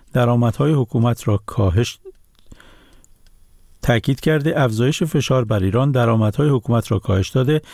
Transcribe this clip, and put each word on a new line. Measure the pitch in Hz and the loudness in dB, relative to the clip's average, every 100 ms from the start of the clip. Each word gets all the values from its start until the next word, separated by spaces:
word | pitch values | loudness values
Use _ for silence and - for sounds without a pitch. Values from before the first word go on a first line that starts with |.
| - | -6
درآمدهای | 127 120 120 120 - 143 | 0 2 2 0 0 0
حکومت | 147 120 120 120 117 - | 0 0 0 0 0 -2
را | 104 - | -2 -2
کاهش، | - 98 90 123 - 381 - _ _ - - - - - - - - - - - - - - | -2 2 2 0 -6 -20 -20 _ _ -20 -20 -20 -20 -20 -20 -20 -20 -20 -20 -20 -20 -20 -6
تاکید | - 117 - 135 | 0 0 0 -2
کرده | 156 156 151 147 | 0 0 0 0
افزایش | 131 107 127 160 | 0 0 0 0
فشار | 160 151 - 131 | -2 -2 0 0
بر | 113 107 | 0 0
ایران | 95 113 139 | 0 0 0
درآمدهای | 131 117 110 107 120 147 | 2 2 2 0 0 0
حکومت | 131 - 117 - | 0 0 -2 0
را | 101 | -4
کاهش | - 95 92 | 0 -2 0
داده | 135 131 151 - | 0 0 0 -4